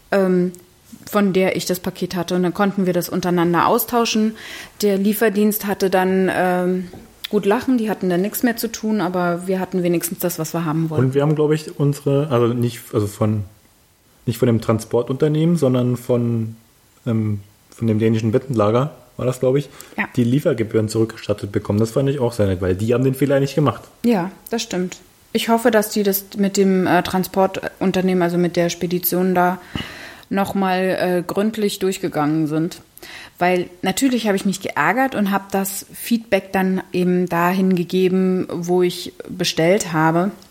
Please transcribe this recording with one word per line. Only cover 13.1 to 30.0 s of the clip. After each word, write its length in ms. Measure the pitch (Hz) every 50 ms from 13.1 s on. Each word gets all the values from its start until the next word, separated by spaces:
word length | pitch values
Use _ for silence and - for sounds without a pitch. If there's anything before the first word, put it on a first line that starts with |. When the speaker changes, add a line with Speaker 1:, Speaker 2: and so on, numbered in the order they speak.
| - - 113 107 110 107 95 - - - _ _ _ _ _ _ _ _ _ _ _ _ -
Speaker 2:
nicht 100 | 123 113
von 80 | - 131
dem 160 | 123 113 107
Transportunternehmen, 960 | - - 113 104 - - - 120 123 - 131 131 156 151 151 151 160 170 175
sondern 400 | 160 143 127 127 127 123 123 123
von, 580 | 123 - - 123 120 120 117 117 113 113 110 113 - _ _ _ _ _ _ _ _ -
ähm, 320 | 127 113 110 107 107 104 101 98 - _ _ _ _
von 160 | - - 117
dem 100 | 113 107 107
dänischen 320 | 110 113 117 110 113 113
Bettenlager, 600 | 104 104 - - 123 110 104 104 113 123 135 156 - - - - _
war 80 | - 117
das, 140 | 127 127 -
glaub 160 | 131 127 131
ich, 140 | 147 143 - - - - - -
Speaker 1:
Ja. 80 | - 104 - -
Speaker 2:
die 80 | 127 120
Liefergebühren 680 | 117 123 147 - 175 135 113 107 104 - 110 107 107
zurückgestattet 600 | - 113 110 110 - - - - 104 - - 101
bekommen. 280 | 101 104 - - 101 104
Das 120 | 113 110
fand 180 | - 139 139 139
ich 100 | 139 143
auch 140 | 120 117 -
sehr 140 | - 104
nett, 140 | 95 92 90
weil 140 | 95 90 92
die 180 | 92 110 113 120
haben 100 | 120 131
den 120 | 135 131
Fehler 240 | - 147 135 139 135
nicht 160 | 139 139 -
gemacht. 260 | 165 151 127 - - - - - _ -
Speaker 1:
Ja, 260 | 240 233 185 170 190 - - - -
das 120 | 233 233
stimmt. 360 | - - - 180 185 175 - - - - _ _ _ _ -
Ich 140 | 226 - -
hoffe, 220 | 226 226 233 247
dass 180 | 220 214 208 214
die 140 | - 214 202
das 220 | 196 196 - - - -
mit 200 | 208 196 196 196
dem, 280 | 202 196 190 190 185 180
äh, 140 | 104 156 175 180
Transportunternehmen, 1160 | - - 185 180 - - 196 190 - - - - - - - - 190 175 185 185 185 185 185
also 160 | 170 175 175
mit 180 | 175 175 170 170
der 120 | 175 170 175
Spedition 640 | 175 - 185 170 180 175 - - 175 180 185 190 180
da, 260 | 180 180 180 185 185 - - - - - - - -